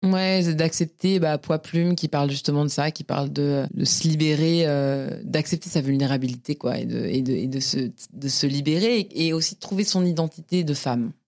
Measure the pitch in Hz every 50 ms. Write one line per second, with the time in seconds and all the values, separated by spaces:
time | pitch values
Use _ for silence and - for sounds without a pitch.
0 | - 190 190 185 185 190 190 190 175 170 160 156 165 160 - - 170 160 _ -
1 | - 190 196 185 165 156 151 143 - - 156 156 - - - 170 170 175 180 -
2 | - 151 - 143 143 139 139 139 - - 143 147 147 147 - - 143 156 156 -
3 | 147 - - 143 139 139 143 143 143 143 143 139 135 - - - - - - -
4 | - 160 156 151 156 156 151 147 160 165 170 170 165 151 143 139 139 139 139 135
5 | 135 135 - - - - - 156 156 - 180 160 - 175 - 165 135 135 139 135
6 | 139 135 139 127 131 127 123 123 - - 147 143 - 123 120 120 117 120 120 117
7 | 117 87 101 135 127 127 127 82 110 131 131 135 131 - - 139 127 113 - -
8 | - - - - 139 135 - - 147 139 139 143 143 151 156 175 208 226 240 214
9 | 190 202 - 139 165 165 160 165 160 - - - - - 196 190 214 - - 185
10 | 180 180 165 165 165 156 - - 160 - 180 180 165 147 143 139 - 139 123 120
11 | 117 113 - _ _